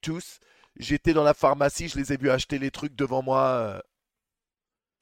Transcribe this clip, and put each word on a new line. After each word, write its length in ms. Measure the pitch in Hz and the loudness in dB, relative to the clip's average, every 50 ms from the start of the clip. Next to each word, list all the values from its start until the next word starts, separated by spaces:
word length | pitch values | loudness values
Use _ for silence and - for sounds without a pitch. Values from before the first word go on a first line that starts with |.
tous. 380 | - 160 160 175 - - - - _ _ _ _ _ _ - | -8 -8 -6 -8 -8 -14 -20 -20 _ _ _ _ _ _ -18
J'étais 360 | - 117 113 147 143 - 170 156 | -12 -6 -4 -2 0 2 2 4
dans 100 | 156 147 | 6 6
la 100 | 147 147 | 4 4
pharmacie, 540 | - - 135 139 143 143 143 - - 170 165 | 4 4 2 4 4 2 0 0 -2 -8 -8
je 80 | - 139 | -6 -6
les 140 | 135 120 | -4 -4
ai 40 | 139 131 | -2 0
vus 120 | 131 135 | 0 2
acheter 280 | 131 127 - - 147 135 | 0 0 0 -2 -6 -4
les 100 | 135 135 | -4 -6
trucs 240 | - - - 151 135 | -6 -6 -8 -8 -4
devant 280 | 110 143 127 131 131 | -4 -4 -2 -2 -2
moi, 180 | 131 135 131 135 | -2 0 0 2
euh. 400 | 135 131 127 120 110 104 95 95 - _ _ _ _ _ _ _ _ _ _ _ _ _ _ _ _ _ _ _ _ _ _ _ | 2 2 0 0 -2 -4 -6 -10 -14 _ _ _ _ _ _ _ _ _ _ _ _ _ _ _ _ _ _ _ _ _ _ _